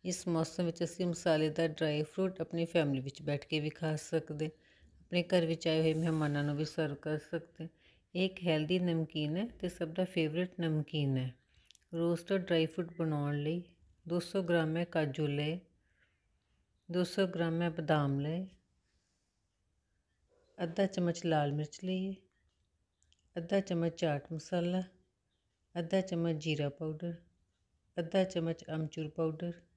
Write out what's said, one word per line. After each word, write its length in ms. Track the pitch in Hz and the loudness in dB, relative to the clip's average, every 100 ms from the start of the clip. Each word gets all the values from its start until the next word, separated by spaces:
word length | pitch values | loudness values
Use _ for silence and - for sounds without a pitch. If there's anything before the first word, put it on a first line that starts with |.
| 180 | -4
ਇਸ 220 | 175 - | -4 0
ਮੌਸਮ 380 | 165 160 - 175 | 2 0 0 -2
ਵਿੱਚ 180 | 165 | 0
ਅਸੀਂ 220 | 165 - 180 | -4 0 -2
ਮਸਾਲੇਦਾਰ 600 | 160 180 156 156 156 165 | 0 2 4 2 2 0
ਡਰਾਈ 360 | 156 156 151 | 2 0 0
ਫਰੂਟ 380 | 151 - 190 185 | -2 -2 -2 -2
ਆਪਣੀ 240 | 165 170 165 | -6 -2 2
ਫੈਮਿਲੀ 360 | 175 147 135 | 2 2 0
ਵਿੱਚ 200 | 135 - | -4 -8
ਬੈਠ 240 | 147 143 - | -4 -4 0
ਕੇ 140 | 156 | -2
ਵੀ 100 | 151 | -2
ਖਾ 260 | - 160 156 | -2 -2 -2
ਸਕਦੇ, 500 | - 165 160 151 156 - _ _ - - | -2 -2 -2 -6 -6 -6 _ _ -20 -20
ਆਪਣੇ 220 | - 175 | -2 -2
ਘਰ 220 | 170 185 165 | 4 2 4
ਵਿੱਚ 220 | 165 165 | 0 2
ਆਏ 140 | 160 | 4
ਹੋਏ 120 | 160 | 4
ਮਹਿਮਾਨਾਂ 500 | 160 165 160 151 143 | 4 2 2 2 2
ਨੂੰ 120 | 143 143 | 0 0
ਵੀ 100 | 151 | -2
ਸਰਵ 300 | - 156 139 | 0 -2 -2
ਕਰ 220 | 160 151 | -4 -4
ਸਕਦੇ। 520 | - 170 - - 165 _ _ _ _ 180 | -2 -8 -8 -12 -12 _ _ _ _ -2
ਇਹ 100 | 185 | -2
ਇੱਕ 180 | 185 | 0
ਹੈਲਦੀ 360 | 175 156 156 180 | 2 2 4 2
ਨਮਕੀਨ 580 | 180 165 160 156 147 165 | 2 2 0 -2 -2 -2
ਹੈ 100 | 233 | -4
ਤੇ 220 | - 180 | -4 -8
ਸਭ 180 | - 165 | -4 -6
ਦਾ 180 | 165 185 | -2 0
ਫੇਵਰੇਟ 540 | - 156 160 180 - | 2 0 0 -2 0
ਨਮਕੀਨ 580 | 165 156 147 151 139 131 | 0 0 0 0 2 2
ਹੈ। 180 | 127 - _ _ _ - _ | 0 -6 _ _ _ -20 _
ਰੋਸਟਡ 520 | 165 170 170 170 196 180 | -2 0 0 0 -2 2
ਡਰਾਈ 200 | 165 160 | 2 2
ਫਰੂਟ 320 | - 170 - | 0 -6 -2
ਬਣਾਉਣ 460 | 160 151 143 147 | 0 0 0 0
ਲਈ 200 | 147 170 175 _ _ _ 165 | 0 -2 -6 _ _ _ -2
ਦੋ 120 | 175 | -2
ਸੌ 240 | 170 196 | 0 -2
ਗ੍ਰਾਮ 260 | 175 170 160 | 2 2 4
ਮੈਂ 160 | 160 170 | 0 0
ਕਾਜੂ 420 | 170 151 131 151 | 0 0 0 0
ਲਏ, 320 | 143 147 175 - _ _ _ _ _ _ _ _ _ _ _ - | 0 -2 -4 -8 _ _ _ _ _ _ _ _ _ _ _ -4
ਦੋ 120 | 175 | 0
ਸੌ 240 | 180 - 190 | 0 2 0
ਗ੍ਰਾਮ 260 | 170 170 | 2 0
ਮੈਂ 180 | 165 170 | 2 0
ਬਦਾਮ 480 | 160 156 151 143 139 | -2 2 4 4 0
ਲਏ, 280 | 147 165 190 - _ _ _ _ _ _ _ _ _ _ _ _ _ _ _ _ _ _ _ - | 0 -2 -6 -12 _ _ _ _ _ _ _ _ _ _ _ _ _ _ _ _ _ _ _ -6
ਅੱਧਾ 220 | 175 165 190 | -4 0 0
ਚਮਚ 400 | 190 175 170 170 | 2 0 0 2
ਲਾਲ 260 | 156 147 | 4 2
ਮਿਰਚ 280 | 147 151 - | 0 -4 -6
ਲਈਏ, 320 | 185 185 190 190 _ _ _ _ _ _ _ _ _ _ _ - | -4 -2 -2 -6 _ _ _ _ _ _ _ _ _ _ _ -10
ਅੱਧਾ 220 | 170 196 | 0 0
ਚਮਚ 340 | 196 170 170 | 2 0 0
ਚਾਟ 380 | 165 165 143 - | 0 0 0 -2
ਮਸਾਲਾ, 520 | 160 - 180 175 185 185 _ _ _ _ _ _ _ _ 175 | -10 -2 -2 0 0 -4 _ _ _ _ _ _ _ _ -6
ਅੱਧਾ 220 | 170 190 | 0 0
ਚਮਚ 340 | 185 170 165 156 | 0 0 0 0
ਜੀਰਾ 340 | 156 151 143 | -2 0 -2
ਪਾਊਡਰ, 460 | 143 156 156 175 170 - _ _ _ _ _ _ - | -2 -8 -6 -8 -8 -14 _ _ _ _ _ _ -8
ਅੱਧਾ 240 | 165 196 | 0 2
ਚਮਚ 400 | 185 180 165 165 - 160 | 2 0 -2 -4 -4 -4
ਅਮਚੂਰ 340 | 156 - 156 | -4 -4 -8
ਪਾਊਡਰ 440 | 156 160 156 175 170 _ | -2 -2 -2 -6 -8 _